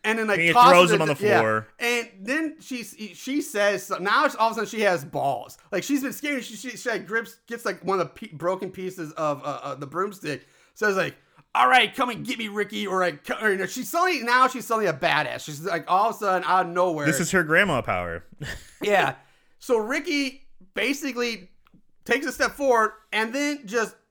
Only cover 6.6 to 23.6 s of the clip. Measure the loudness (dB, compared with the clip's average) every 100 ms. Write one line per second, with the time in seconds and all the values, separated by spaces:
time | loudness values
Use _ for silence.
6.6 | -12 -8 -6 -6 -4 -6 -6 -18 _ -8
7.6 | -6 -6 -2 -2 -2 -8 -16 -4 -4 -2
8.6 | -6 -8 -10 -8 -10 -4 -4 -4 -6 -8
9.6 | -10 -10 -8 -6 -6 -6 -8 -8 _ _
10.6 | _ -4 -2 0 -2 -6 _ _ _ 2
11.6 | 6 6 4 0 -4 -4 -6 -6 -6 -4
12.6 | -4 -4 -2 0 0 -2 -8 -2 0 0
13.6 | -4 -6 -4 0 2 0 2 4 4 0
14.6 | -4 0 0 0 2 2 0 -6 -10 -10
15.6 | -4 -4 0 2 2 0 0 0 2 0
16.6 | 2 0 0 2 0 0 2 2 4 4
17.6 | 4 2 0 -2 -2 -8 -12 -14 -12 -12
18.6 | -16 -8 2 2 2 -2 _ _ _ _
19.6 | 0 0 2 -4 -2 -2 -2 -8 -20 -20
20.6 | -12 -4 -2 -2 -4 -4 -4 -6 -14 _
21.6 | _ -20 _ _ -2 -2 -2 -2 -2 0
22.6 | 2 4 2 -2 _ -2 -2 -2 -2 -4